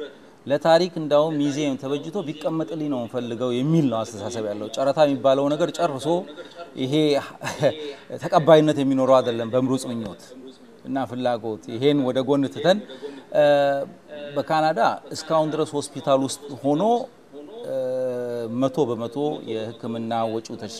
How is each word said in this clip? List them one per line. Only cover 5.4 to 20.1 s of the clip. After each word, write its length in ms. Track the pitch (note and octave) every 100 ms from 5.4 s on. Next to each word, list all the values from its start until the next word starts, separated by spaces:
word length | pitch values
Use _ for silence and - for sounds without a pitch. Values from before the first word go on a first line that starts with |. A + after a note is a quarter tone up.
| C#3+
ነገር 220 | D3+ D#3+
ጨርሶ 340 | - E3+ C3+ D3 F3 - - - - - -
ይሄ 180 | C3 D3+ D3+ C#3 - - C#3 - C3 - - - - B2+
ተቀባይነት 600 | E3+ F3+ D3 D#3 D3+ D3
የሚኖረው 380 | C3+ C3 C3 C3
አይደለም 340 | A#2+ A#2 A2+
በምሩጽ 340 | B2+ B2+ C3 C3
ምኞት 380 | A#2 G#2 F2 - C3 C3 B2+ - - C3
እና 120 | C3+ A#2+
ፍላጎት። 580 | B2 B2 A#2 A2+ G#2 -
ይሄን 300 | A#2 C#3 D3
ወደ 180 | B2+ B2+
ጎን 240 | B2+ C#3 C3
ትተን 320 | - D#3+ G#3 - - - - -
እ፣ 120 | D3 D3 C#3+ C#3 C#3 C#3 - - D3 D3
በካናዳ 480 | C#3+ C3 D#3+ D#3 E3+ F#3 G#2 -
እስካሁን 400 | D#3 - D#3+ D#3
ድረስ 200 | D3 D#3
ሆስፒታል 480 | D3 C#3 B2+ C#3+ C3+
ውስጥ 220 | C3+ - - B2
ሆኖ፣ 260 | C#3 D3 G#3+ A#3+ - - - C#3 D3 A3
እ፣ 120 | A#3+ C3 B2+ B2+ B2+ B2 B2 A#2+ A#2 A#2
መቶ 200 | C3 C#3+ B2+
በመቶ 320 | A2+ A#2 C#3 D3 D3+ A2+
የሕክምና 680 | A2 A2 A#2+ A#2+ A#2 A2+